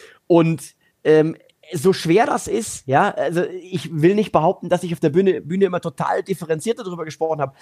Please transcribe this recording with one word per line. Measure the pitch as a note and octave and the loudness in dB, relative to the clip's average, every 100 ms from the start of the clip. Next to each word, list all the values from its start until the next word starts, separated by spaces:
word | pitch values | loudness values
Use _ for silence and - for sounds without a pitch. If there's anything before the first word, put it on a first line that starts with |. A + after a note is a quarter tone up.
| - _ - | -20 _ 2
Und, | E3+ E3 D#3+ - _ _ _ | 4 4 0 -8 _ _ _
ähm, | - D#3 D#3 - _ _ _ | 2 4 4 -2 _ _ _
so | E3+ D3+ | -2 0
schwer | F#3 E3 F3 | 0 2 2
das | C#4 A#3+ - | 2 0 -2
ist, | G3+ A3 - - | -4 -4 -10 -2
ja, | C3+ G3 | 2 2
also | - D#3 E3+ | 0 -2 -2
ich | D#3 F3+ F3 F#3 D#3 | -4 -6 -8 -8 -6
will | D#3+ D#3+ | 2 2
nicht | G#3 G#3+ | 4 2
behaupten, | E3 D#3+ F#3+ F3 | 2 2 0 -2
dass | F3 | -4
ich | F3+ | -2
auf | E3+ | -2
der | D#3+ | 2
Bühne, | D3 G3 D3+ | 2 2 0
Bühne | C#3+ F#3 G3 | -4 0 0
immer | F3 | 0
total | E3 - D3 F#3+ | -6 -6 -4 -2
differenziert | F#3+ F#3+ D#3+ D#3+ G#3 A3+ | -4 -8 -4 -4 -4 -6
darüber | G3 F3 | -8 -10
gesprochen | D#3+ C#3+ D#3+ D#3 | -10 -6 -4 -4
habe, | C3+ - | -6 -8